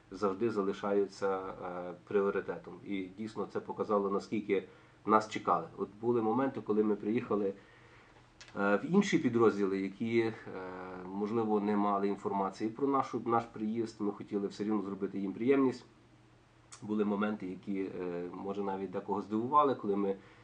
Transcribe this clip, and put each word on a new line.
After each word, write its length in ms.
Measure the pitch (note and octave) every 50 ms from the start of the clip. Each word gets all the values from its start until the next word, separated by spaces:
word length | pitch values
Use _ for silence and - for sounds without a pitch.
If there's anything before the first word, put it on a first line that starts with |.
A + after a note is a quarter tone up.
| - -
завжди 380 | G2 F#2 G#2 G2 F#2 F#2+ A#2 A#2
залишаються, 880 | G#2+ G#2 G2 G2 F#2 - - G2+ G2+ G2+ G2+ F#2+ - - G2+ G2 F#2+ F#2+
е, 540 | F#2+ F#2+ F2+ - G2 F2+ F2+ F2+ F2+ F2+ F2 - -
пріоритетом. 640 | - G#2 G2+ G2 G2+ G2 G2 F2+ - F2+ E2+ E2+ - F2 F2 -
І 180 | G2+ G2+ F#2+ F#2
дійсно 420 | F#2 F#2 - A2 G#2+ - G#2+ G2
це 140 | F2+ - G#2
показало, 500 | - - - - G2 G2 G#2+ G2+ G2+ G2
наскільки 540 | G2+ F#2+ F#2+ - A#2 G#2+ G#2 - G2 F#2+ F#2+ - - - - - - - -
нас 240 | G2+ G#2+ G#2+ G#2+ -
чекали. 380 | - A2 G#2 G#2+ F#2+ F2 E2 E2 -
От 120 | - G2 G2 - -
були 200 | A2+ A#2+ A#2+ A#2+
моменти, 400 | A2 A2 A2+ B2+ C3+ C3+ B2+ A2+
коли 220 | G#2 - G#2+ G#2+ G#2+
ми 120 | G#2+ G#2
приїхали, 580 | G#2 G#2 G#2 A2+ B2 A#2+ - A2+ G#2 G2+ G2 G2 - - - - - - - - - - - - - - - - - - - - G2+
е, 160 | G2+ G2+ G2+
в 100 | G2+ -
інші 340 | D3+ E3+ G3+ G3+ - F#3 D3+
підрозділи, 600 | - B2+ A#2 A#2 A#2 G#2+ G2 G2+ G2+ F#2+ G2 G2
які, 400 | F#2+ G2 G2 - A2+ A2+ A#2 A#2
е, 140 | A2+ A2+ A2 - - G#2 F#2+ F#2+ F#2 F#2 F#2 F#2 F#2 F#2 F#2 F#2 F2+
можливо, 540 | F#2 F#2+ G2+ G#2+ G#2 A2+ A#2 A2+ G#2+ G#2+ G#2
не 180 | G2+ G#2 G#2
мали 300 | G2+ G2+ G#2 G2+ G2 G2
інформації 640 | G2+ G2 F#2+ - G#2 G2 G2 G2 F#2+ F#2 - G#2+ A2+
про 180 | A2+ B2+ C#3
нашу, 340 | C#3 C#3 C3+ B2+ - - A#2+ G#2+
наш 180 | A#2 A#2 A#2 A#2 - -
приїзд, 420 | A2 A2 G#2+ A2 A#2 A2+ G#2+ - -
ми 100 | G#2 G2+
хотіли 360 | G#2 - A2 - G#2+ G2+ G2+
все 160 | F#2+ F2+ - G#2
рівно 180 | G#2 G#2+ G#2
зробити 380 | F#2 G2 G2 F#2 G2 F#2 - G2
їм 140 | G2 F#2+ F#2
приємність. 520 | G2 A2+ B2+ C#3 C#3 C3+ B2+ A#2+ - - - - - - - - - - - - - - _ - - - - - -
Були 240 | - G#2 G#2+ G#2+ G#2
моменти, 420 | G#2 G#2 G2+ G#2 G#2 G#2+ G#2 F#2+
які, 340 | F2+ F#2 F2+ - G2+ G2 F#2+
е, 480 | F#2+ F#2 - F#2+ F#2 F2+ F2 F2 F2 F2 F2+
може, 300 | F#2+ G2 G2 G2 G2+ G2+
навіть 280 | G2 F#2+ F#2+ G2 F2+
декого 300 | F#2 G2 F#2+ - G2 G#2
здивували, 540 | F#2+ F#2+ G#2+ A2 A#2 B2+ D3 D3 D3 C#3 B2
коли 200 | - - G#2 G2
ми 200 | G2+ G2+ G2 G2 G2 - - - -